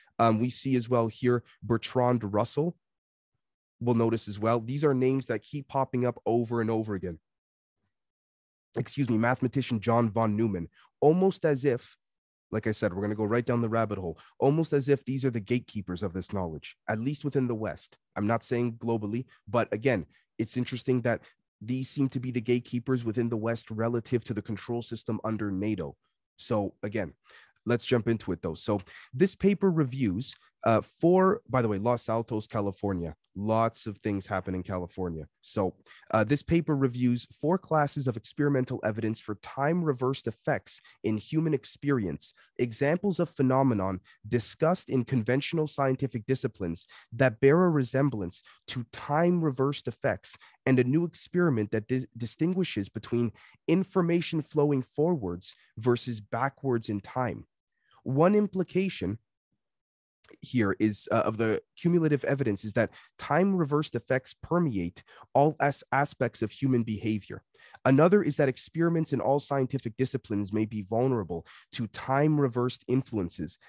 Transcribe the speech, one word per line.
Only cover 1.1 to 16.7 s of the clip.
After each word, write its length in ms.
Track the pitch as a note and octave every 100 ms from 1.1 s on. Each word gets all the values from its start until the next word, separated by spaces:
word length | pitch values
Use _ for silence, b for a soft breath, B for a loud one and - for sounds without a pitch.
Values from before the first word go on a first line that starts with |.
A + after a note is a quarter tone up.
| - B2 B2 - b
Bertrand 720 | G#2+ A2+ - B2+ B2 B2 G#2
Russell. 440 | G#2 A#2+ - E3+ - _ _ _ _ _ _ _ _ _ -
We'll 160 | A#2+
notice 320 | A#2 A2+ A2+ -
as 120 | G2+
well, 200 | A2 A#2+
these 260 | A2+ C#3+
are 100 | D3
names 320 | C3 B2+ C3+ B2+
that 160 | A2
keep 260 | - D3 -
popping 380 | C3+ C3 B2+ B2
up 120 | -
over 380 | - A#2+ A#2 A#2
and 80 | A2
over 240 | A2+ A2
again. 240 | F#2+ F2+ E2 _ _ _ _ _ _ _ _ _ _ _ _ _ _ _ -
Excuse 320 | B2 - B2+
me, 80 | A2
mathematician 640 | A#2 B2+ B2 C#3 A#2+ A2+
John 280 | A2 A#2 A2+
von 260 | G#2 A2+
Neumann, 340 | G#2 A2+ F#2 D#2 b b -
almost 420 | C#3+ F3+ F#3+ -
as 220 | D#3+ C#3 C3+
if, 320 | B2 - - _ _ _ _ -
like 160 | G#2+ A2+
I 60 |
said, 220 | G#2+ G#2
we're 80 | F2+
gonna 120 | G#2
go 100 | G#2+
right 200 | G#2 A#2+
down 160 | A#2 A#2+
the 80 | A#2
rabbit 300 | A2+ G#2+ G2+
hole, 200 | F2+ D#2+ B B
almost 340 | C3+ D#3 D#3+
as 160 | C#3+ B2+
if 160 | C3+
these 200 | - C3+ C3
are 40 |
the 100 | A#2
gatekeepers 640 | F#2+ A#2+ - G#2+ F#2+ F2
of 120 | G2
this 180 | F2+ -
knowledge, 440 | G2+ F2 D#2 -